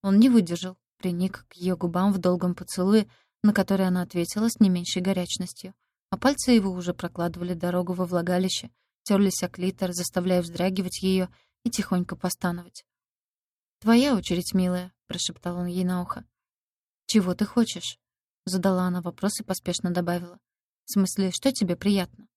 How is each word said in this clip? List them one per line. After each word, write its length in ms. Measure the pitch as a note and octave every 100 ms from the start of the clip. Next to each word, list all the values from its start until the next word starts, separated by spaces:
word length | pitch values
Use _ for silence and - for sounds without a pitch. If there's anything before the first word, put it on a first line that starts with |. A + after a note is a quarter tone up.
Он 160 | G3 G3
не 100 | B3+
выдержал, 480 | A#3 E3+ E3+ F#3 F#3 _ _
приник 480 | F#3 F3 F#3 - -
к 60 |
ее 240 | - F3 F3+
губам 340 | F3 F3 G3
в 60 | F#3+
долгом 360 | F3+ F3+ F3+
поцелуе, 540 | F3 - - F#3 G#3+ G#3 _ _ _
на 120 | G#3+
который 320 | G#3 F#3 G3 F#3+
она 160 | F3+
ответила 480 | F3 F3 E3+ G#3 A3+
с 100 | -
не 80 | G3
меньшей 320 | F3+ F3 F#3
горячностью. 760 | F#3 F#3 F3+ - F3+ - F#3+ _ _ _ _
А 80 | -
пальцы 320 | C4 C#4+ -
его 180 | A#3+ G3
уже 220 | F3+ F3
прокладывали 600 | F3 E3+ - F3 F3 F3
дорогу 400 | F3 F3+ F3+ F3+
во 100 | F3+
влагалище, 680 | F3+ F3+ F3 F3+ F#3 - - _ _ _
терлись 380 | - G3 G3+ -
о 60 | F3+
клитор, 440 | - F3+ - F#3
заставляя 480 | F3 F3+ F#3 F3+ F3+
вздрагивать 600 | E3+ E3+ F#3 F#3 F3+ -
ее 260 | F#3 F#3+ F#3 _ _ _
и 60 | A#3
тихонько 440 | A3+ - F#3 F3+
постановать. 680 | F3 F3+ - F#3 F3 F3 - _ _ _ _ _ _ _ _ _ _
«Твоя 340 | G#3 A#3 C#4+
очередь, 380 | A3+ - F3 -
милая», — 400 | F#3+ F3+ F3+ F3+ _ _
прошептал 500 | F3+ - - F3+ F3
он 100 | F3
ей 180 | F3
на 180 | F3+ F3+
ухо. 240 | F3+ - - _ _ _ _ _ _ _ -
«Чего 280 | A3 F#3
ты 120 | F3 G#3
хочешь?» 520 | - A3+ E3+ - - _ _ _ _
задала 420 | - F#3 F#3+ F#3 F3+
она 140 | F3+
вопрос 400 | E3+ - G3 -
и 40 |
поспешно 460 | A3 F#3 - F3 F3
добавила. 480 | F3 F3 F3 F3 F3+ _ _ _ _
«В 80 | -
смысле, 380 | G3+ F#3+ - F#3+
что 220 | - C4+
тебе 240 | C4 F#3 F3
приятно?» 500 | G3+ G3 F3+ - -